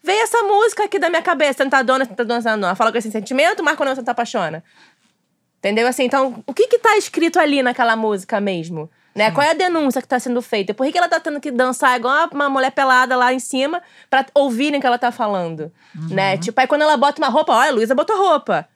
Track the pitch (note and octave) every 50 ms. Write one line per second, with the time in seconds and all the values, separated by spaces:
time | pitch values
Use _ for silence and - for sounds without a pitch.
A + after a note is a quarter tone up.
0 | - D#4 F#4+ G#4+ A4+ A4 - A#4 G#4 G4 G#4 G4+ A4 A4+ - - G#4+ G4+ - F#4+
1 | F4 E4 E4+ D#4+ E4+ F4+ E4+ C4+ D4+ C#4+ C4 - C#4 C4+ C#4 C4+ C4 A3 C4 C4
2 | C4+ B3 F#3+ - A#3+ G#3+ A#3+ A#3+ A3 A#3 A3 G#3+ G3 F3 F#3+ F#3+ A#3 A3+ G#3+ A#3
3 | A3 A3 G#3+ A3 G3 - C4 C4 D4+ F4 G#4+ G#4 E4+ C#4+ D#4 - D4+ C4+ C4 C4
4 | B3 B3+ B3 A#3+ A#3 A3+ - A3+ F3+ D#3 D#3 E3 _ _ _ _ - _ _ _
5 | _ _ _ _ _ _ _ _ _ _ _ _ - G3 G#3 A3 A#3 B3 B3 -
6 | C4 B3 C#4 C#4 C4 C4+ A#3+ A3 - - B3+ - A4 B4+ - A#4 - A4+ G4+ G#4+
7 | - - - - D#4+ E4 E4+ F4+ D#4+ D4 C#4 C#4 B3+ B3 A#3+ C4 B3 A#3 A3+ A3+
8 | A3 G#3+ G#3 F#3+ F#3+ - A#3 G3+ G3+ G3 F#3+ E3+ D#3+ E3+ F3+ D#3 D3+ D#3+ _ _
9 | _ _ _ G3 G#3+ A3 E3 C4+ C#4+ D#4 E4 D#4 F#4 F4+ E4+ D#4+ D4+ C4+ A#3 C4
10 | B3 _ C4+ B3 - C4 A#3+ B3 A#3 - - G#3 G3 G3 G3+ - C4 D4 D4+ F4
11 | F4 E4+ F4 E4 - E4 D4 D4 - D4 B3+ A#3 B3+ B3+ B3+ - D4 C4 B3 B3
12 | A3+ B3+ C4+ D4 E4 - - C#4+ C#4+ C#4 C4+ C4+ C4 C4+ - - C#4 C4 B3+ B3+
13 | B3+ B3 C4 B3+ B3 B3 B3+ C4 - - - B3+ C4 C#4+ E4+ F4 - _ _ -
14 | - _ - C4 C4 - _ C#4+ C#4 C#4 A#3 A3 C#4 D4+ D4 C#4 C4 B3+ A#3+ A#3+
15 | C4 B3 A#3+ - A#3 G#3 G3+ F#3 F3 E3 E3 D3+ D3+ E3 _ _ _ _ _ D#3
16 | D#3+ E3 F3 F#3+ F#3+ G3 F#3+ - E3+ G#3 A3+ - C4 B3+ D4 C#4+ D4+ D4+ D#4 B3
17 | C#4 C#4+ C#4+ D4+ D#4 C4+ A3 D#4 D#4 - B3+ A3 C4 D4+ C#4 G#3+ A3 A3 C4 B3
18 | E4 E4+ G#4+ F#4+ G4+ F#4 D#4 C#4+ - - F#3+ D3+ E3+ _ _